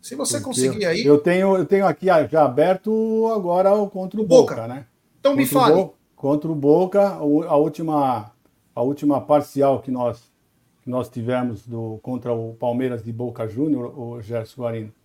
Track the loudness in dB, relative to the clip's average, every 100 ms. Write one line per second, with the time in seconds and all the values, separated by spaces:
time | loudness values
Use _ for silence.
0 | -14 -8 -6 -6 -6 -2 -2 -2 -2 0
1 | 4 4 4 2 2 2 2 2 2 0
2 | 2 2 2 2 2 4 2 2 0 -2
3 | 0 0 0 -2 -2 2 2 2 0 -6
4 | -8 -6 6 6 6 0 -10 -12 -16 _
5 | _ _ 0 2 2 4 4 4 2 _
6 | _ _ -2 -2 -2 -2 4 4 4 2
7 | 2 0 0 0 2 0 0 -2 -4 -2
8 | 0 -2 -6 _ _ _ _ -6 -4 -2
9 | 0 0 2 0 2 0 2 2 -4 -4
10 | -4 -6 _ _ _ _ _ _ -8 -6
11 | -6 -8 -4 -2 -4 -8 -12 -10 -10 -10
12 | -10 -10 -4 -6 -6 -6 -4 -2 -4 -6
13 | -10 -8 -10 -8 -8 -4 -2 -2 -6 -10
14 | -12 -12 -8 -8 -8 -8 -8 -6 -12 _